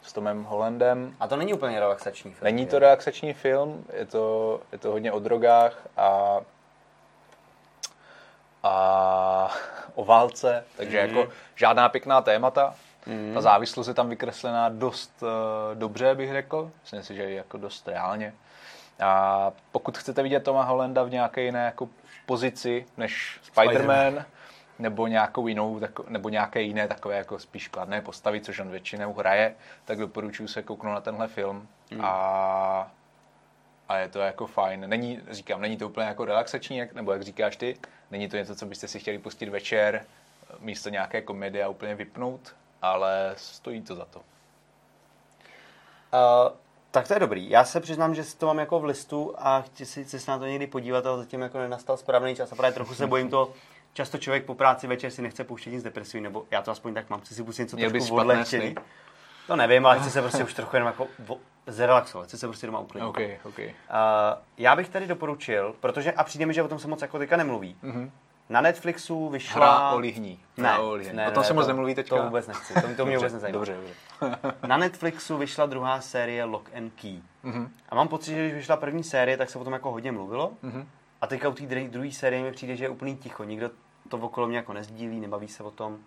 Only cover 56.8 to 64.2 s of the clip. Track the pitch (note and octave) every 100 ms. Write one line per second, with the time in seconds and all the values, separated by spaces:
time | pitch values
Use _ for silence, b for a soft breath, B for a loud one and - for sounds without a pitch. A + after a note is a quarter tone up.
56.8 | A#2 A2 A2 G#2 - A2 A2+ A2+ A#2 A#2
57.8 | A2+ A#2 A#2 A#2 A#2 A#2+ A#2 B2 G#2+ E3
58.8 | - B B B B B - E3+ A#2 B2
59.8 | C3 C3 C#3 C3+ B2 C#3 B2 - A2+ C3
60.8 | A#2+ A2+ B2+ - A#2 C3 - _ - G#2+
61.8 | A#2+ B2+ - F#2 F2 - A#2+ A2+ A2+ A2
62.8 | G2+ G2+ A2+ G#2+ G#2 G2+ G#2+ G#2 G#2+ G#2+
63.8 | - A2 A2 G#2+